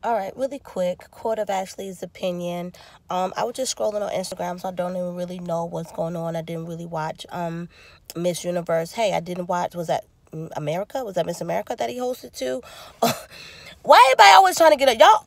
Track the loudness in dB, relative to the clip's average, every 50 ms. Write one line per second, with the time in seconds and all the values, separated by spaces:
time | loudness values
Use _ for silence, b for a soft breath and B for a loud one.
0 | -2 -2 -2 -2 -4 -6 -8 -6 -8 -6 -6 -10 _ -12 -6 -4 -4 -4 -4 -6
1 | -12 -20 _ -8 -4 -4 -4 -4 -4 -4 -4 -6 -6 -8 -12 -14 -12 -12 -12 -12
2 | -14 -16 _ -8 -6 -6 -6 -6 -6 -8 -8 -8 -10 -10 -14 b b b b b
3 | b _ -4 -2 -2 -2 -2 -4 -4 -4 -4 -6 -6 -6 -4 -4 -4 -4 -2 -2
4 | -6 -4 -4 -6 -6 -6 -8 -8 -8 -8 -8 -8 -8 -10 -6 -6 -6 -6 -4 -6
5 | -6 -6 -6 -8 -10 -10 -10 -12 -8 -6 -4 -4 -4 -6 -8 -10 -10 -10 -8 -6
6 | -6 -6 -4 -6 -6 -6 -6 -8 -8 -8 -10 -10 -10 -12 -12 -12 -12 -10 -8 -6
7 | -6 -6 -8 -10 -14 -14 -10 -8 -6 -6 -6 -8 -12 -14 b b b b b b
8 | b _ -10 -4 -4 -4 -4 -4 -6 -4 -4 -4 -2 -2 -2 -2 -2 -4 -4 -2
9 | -2 0 0 -2 -4 -4 -8 -8 -6 -4 -4 -4 -4 -4 -6 -8 -4 -4 -4 -4
10 | -4 _ _ _ _ _ -14 -12 -12 -10 -10 -8 -6 -6 -4 -6 -6 _ -8 -8
11 | -8 -4 -4 -4 -2 -2 -4 -8 -6 -4 -4 -6 -4 -6 -6 -6 -6 -6 -6 -6
12 | -6 -6 -6 -8 -10 -18 _ -8 -6 -6 -6 -6 -8 B B B B B B B
13 | -2 -2 -2 -2 -10 -18 -20 -20 -20 -20 -20 -20 -20 -20 -20 -16 _ 8 10 10
14 | 10 8 8 8 10 10 10 10 8 6 4 6 6 6 6 6 4 2 6 8
15 | 8 8 8 6 2